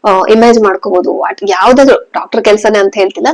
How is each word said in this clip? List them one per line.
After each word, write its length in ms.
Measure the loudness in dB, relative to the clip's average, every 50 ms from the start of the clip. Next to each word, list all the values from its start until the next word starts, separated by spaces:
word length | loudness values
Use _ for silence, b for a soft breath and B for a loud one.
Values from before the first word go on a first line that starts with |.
| -2
ಆ, 160 | -2 0 0 2 2
ಇಮ್ಯಾಜ್ 300 | 2 4 4 4 4 2
ಮಾಡ್ಕೋಬಹುದು. 600 | 2 0 -2 -2 -4 -4 -4 -2 -2 -2 -4 -4
ಅಟ್-, 300 | -4 -6 -8 -6 -6 -4
ಯಾವ್ದಾದ್ರು 480 | -2 0 2 2 4 4 4 4 2 0
ಡಾಕ್ಟರ್ 460 | -2 _ -10 -10 -8 -6 -6 -2 0
ಕೆಲ್ಸನೇ 340 | 0 0 0 0 0 0 0
ಅಂತ 160 | 0 -2 -2
ಹೇಳ್ತಿಲ್ಲ, 320 | -2 -4 -4 -4 -4 -4 -2